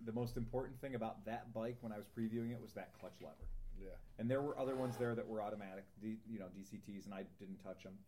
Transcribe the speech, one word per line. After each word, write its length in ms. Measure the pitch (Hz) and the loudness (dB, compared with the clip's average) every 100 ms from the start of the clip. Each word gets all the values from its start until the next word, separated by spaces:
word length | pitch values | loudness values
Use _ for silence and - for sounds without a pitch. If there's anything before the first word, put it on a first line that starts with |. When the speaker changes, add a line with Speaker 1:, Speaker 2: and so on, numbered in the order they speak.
| 117 | 0
Speaker 1:
the 60 | |
most 240 | 113 117 123 | 4 4 4
important 440 | 113 131 135 127 | 2 2 2 -2
thing 160 | 139 120 | -2 2
about 280 | 113 - | 2 0
that 280 | 113 113 120 | -2 -2 0
bike 220 | 110 113 123 | 0 2 0
when 100 | 117 | -2
I 40 | 107 | -4
was 80 | 101 - | -2 2
previewing 320 | 113 117 117 | 4 4 2
it 100 | 123 | 0
was 120 | 104 | -4
that 180 | 101 90 - | -6 -6 -8
clutch 160 | 92 - | -10 -8
lever. 240 | 76 - - - - 95 | -10 -6 -2 -2 -2 -4
Speaker 2:
Yeah. 140 | 95 - - - | -6 -8 -8 0
Speaker 1:
And 100 | 117 | 6
there 140 | 135 | 6
were 160 | 143 - | 6 4
other 160 | 135 | 4
ones 220 | 131 127 120 | 4 4 4
there 160 | 120 | 4
that 100 | 113 107 | 4 2
were 140 | 107 | 0
automatic, 440 | 104 104 98 95 98 - | 0 0 -4 -8 -10 -4
D, 140 | 107 110 110 | -2 -2 -4
you 120 | 107 | -4
know, 60 | 92 | -4
D 120 | 98 | -6
C 140 | 95 104 | -8 -8
Ts, 200 | 104 101 95 | -6 -8 -6
and 80 | |
I 100 | 95 98 - | -6 -6 -8
didn't 200 | 98 95 | -8 -6
touch 240 | 95 92 95 | -6 -8 -8
'em. 60 | 98 | -10